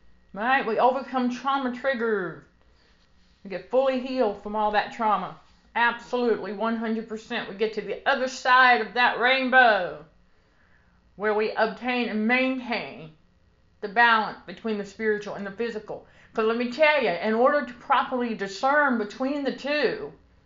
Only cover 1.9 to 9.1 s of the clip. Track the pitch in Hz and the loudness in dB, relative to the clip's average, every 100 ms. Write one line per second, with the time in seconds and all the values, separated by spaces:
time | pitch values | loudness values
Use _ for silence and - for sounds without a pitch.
1.9 | 262 226 208 175 131 - _ _ _ _ | -2 -2 -2 -4 -10 -18 _ _ _ _
2.9 | _ _ _ _ _ 202 180 180 254 269 | _ _ _ _ _ -12 -12 -2 2 2
3.9 | 262 262 262 226 202 208 214 208 208 - | 0 -4 0 0 -2 -6 -2 0 0 -2
4.9 | - 220 196 180 - _ _ _ 220 233 | -2 0 0 -2 -12 _ _ _ 0 0
5.9 | 226 - 247 240 208 185 202 226 226 226 | 0 -4 -2 0 0 -2 -4 -2 -2 -2
6.9 | 220 220 220 - 233 - 196 220 214 190 | -4 -6 -12 -8 -8 -8 -4 -4 -4 -8
7.9 | 208 - 269 254 - 269 254 254 240 214 | -4 0 0 -2 -2 4 6 8 6 2
8.9 | 233 240 | 2 0